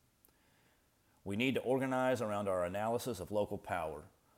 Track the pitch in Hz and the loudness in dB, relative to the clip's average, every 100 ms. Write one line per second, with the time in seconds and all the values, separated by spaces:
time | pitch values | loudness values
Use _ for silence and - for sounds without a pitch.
0 | _ _ _ _ _ _ _ _ _ _ | _ _ _ _ _ _ _ _ _ _
1 | _ _ 95 101 131 113 117 131 135 131 | _ _ -6 0 2 2 2 2 2 2
2 | 127 123 110 104 98 92 87 101 110 120 | 2 2 0 0 2 2 0 0 0 0
3 | 131 95 87 104 104 101 - 90 80 76 | -2 -6 -2 0 0 -4 -4 -4 -4 -6
4 | - _ _ | -14 _ _